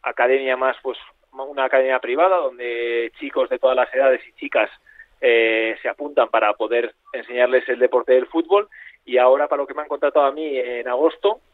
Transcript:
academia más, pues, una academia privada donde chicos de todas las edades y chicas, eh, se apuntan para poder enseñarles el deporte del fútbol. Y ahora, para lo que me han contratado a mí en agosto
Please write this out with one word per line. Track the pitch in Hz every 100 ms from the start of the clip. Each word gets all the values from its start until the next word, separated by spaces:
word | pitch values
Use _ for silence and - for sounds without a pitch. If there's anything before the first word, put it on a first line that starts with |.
academia | - - 123 135 131 127
más, | 131 123
pues, | 135 127 - _ _
una | 131 135 139 131
academia | 131 131 131
privada | 120 131 180 185
donde | 143 123 120 120 117 117 117 _
chicos | 139 139 123
de | 127
todas | 131 127
las | 123
edades | 127 135 127 -
y |
chicas, | _ - 123 107 - _ _ - _
eh, | 131 117 113 113 113 110
se | 123
apuntan | - 147 143 117
para | 113 107
poder | 104 107 120 117 _ _
enseñarles | 127 117 123 123 127 127
el | 120
deporte | 123 127 120
del | 127 123
fútbol. | 165 165 196 208 - - _
Y | - -
ahora, | 127 135 147
para | 143
lo | 139
que |
me | 139
han | 151
contratado | 143 147 151 139
a |
mí | 143 156 135
en | 123 120 123
agosto | 123 160 - 202 220 _